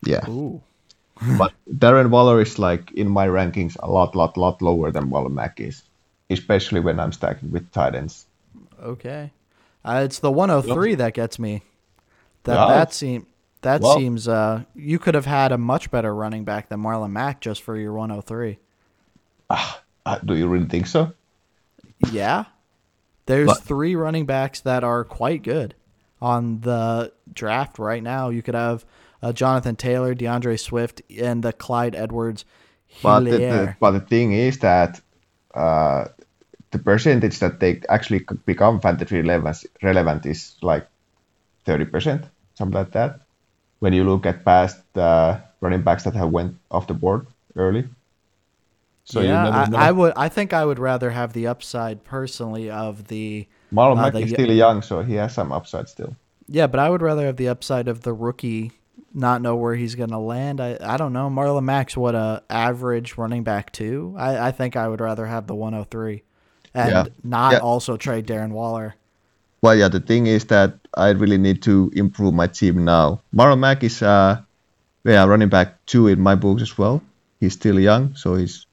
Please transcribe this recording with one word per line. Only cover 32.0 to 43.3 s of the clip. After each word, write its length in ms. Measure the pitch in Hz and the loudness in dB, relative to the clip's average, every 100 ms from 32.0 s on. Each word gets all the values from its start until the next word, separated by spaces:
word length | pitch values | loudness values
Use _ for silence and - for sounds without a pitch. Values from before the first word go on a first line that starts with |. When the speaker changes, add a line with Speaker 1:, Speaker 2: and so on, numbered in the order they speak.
| 110 117 117 107 - _ _ _ _ - | -8 -6 -6 -8 -14 _ _ _ _ -4
Speaker 1:
But 180 | - 104 | 2 4
the, 100 | 123 | 4
the, 60 | 117 | 2
Speaker 2:
Hilaire. 380 | 123 117 95 98 | 2 0 -2 0
Speaker 1:
but 120 | 104 | 2
the 80 | 98 | 2
thing 320 | 95 117 117 | 0 0 2
is 260 | 104 123 135 | 2 0 0
that, 400 | 104 90 87 87 _ _ _ _ _ | 2 4 2 -2 _ _ _ _ _
uh, 520 | - 80 78 78 69 - - _ _ _ _ _ | -4 0 2 2 0 -4 -12 _ _ _ _ _
the 80 | - | -4
percentage 600 | - 104 156 127 104 - | 0 2 4 2 0 -2
that 200 | 92 80 | -4 0
they 220 | 92 87 - | 0 -2 0
actually 300 | 104 - 98 | -2 0 -4
c-, 160 | - - - | -4 -8 -4
become 340 | 85 104 113 | 2 2 4
fantasy 400 | 92 87 85 90 | 0 0 -2 -2
relevant, 460 | 82 87 78 80 - _ | 0 0 -2 -8 -12 _
relevant 420 | 98 92 82 78 | 0 2 2 -2
is, 300 | 73 78 - _ | -6 -8 -10 _
like, 240 | 87 82 - _ _ _ _ _ _ _ - | -2 -2 -4 _ _ _ _ _ _ _ -4
thirty 180 | 76 | -2
percent, 400 | 76 73 156 143 - _ _ | -2 -4 -4 -4 -8 _ _
something 200 | - 95 95 | -10 -6 -4
like 140 | 95 | -4
that, 280 | - 127 - _ | -4 -4 -6 _